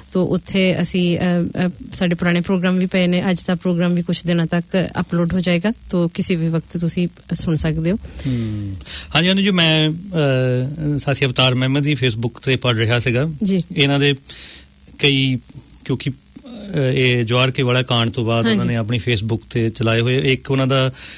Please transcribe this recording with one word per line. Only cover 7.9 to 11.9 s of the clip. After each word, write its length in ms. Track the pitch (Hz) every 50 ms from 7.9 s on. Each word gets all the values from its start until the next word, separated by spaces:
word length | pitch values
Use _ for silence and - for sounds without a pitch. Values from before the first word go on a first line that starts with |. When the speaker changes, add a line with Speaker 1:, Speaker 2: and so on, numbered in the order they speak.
Speaker 1:
ਹੋ। 80 | 202 233 - - - - -
Speaker 2:
ਹਮ, 480 | 135 127 117 113 110 107 104 101 98 95 90 - - - - - - -
ਹਾਂਜੀ 160 | 156 170 185
ਅਨੂ 120 | 190 196
ਜੀ, 80 | 196 208
ਮੈਂ, 400 | 190 175 165 160 156 156 156 156
ਅਹ, 1080 | 156 170 180 - 180 160 147 139 131 127 127 127 123 127 127 139 147 165 151 147 147 135
ਸਾਥੀ 280 | - 147 135 - 139
ਅਵਤਾਰ 280 | 127 120 - 127 127 123
ਮਹਿਮਦ 280 | 127 127 131 135 147
ਦੀ 120 | 143 147